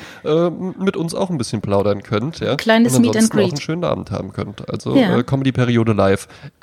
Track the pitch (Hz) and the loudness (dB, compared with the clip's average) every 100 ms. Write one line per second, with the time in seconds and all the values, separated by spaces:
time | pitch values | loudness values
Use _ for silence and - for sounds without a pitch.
0 | - - - 160 175 156 185 - 190 - | -6 -10 -2 2 2 -2 -8 -4 -2 -2
1 | 165 - 185 165 113 110 - 101 101 101 | -4 -4 -2 -2 -4 -4 0 0 2 -2
2 | - 107 131 165 107 135 226 220 233 254 | -2 -4 -4 -4 -4 -2 2 4 6 4
3 | 233 214 226 214 190 147 - 170 170 95 | 4 4 2 2 0 0 -4 -4 -2 -4
4 | 101 101 95 101 101 110 - - - 269 | -4 -8 -6 -8 -8 -10 -10 -8 0 2
5 | 220 117 123 135 131 123 123 117 113 101 | 4 2 0 0 0 0 2 2 2 2
6 | 98 98 - - - - | 2 2 -4 -20 -20 -6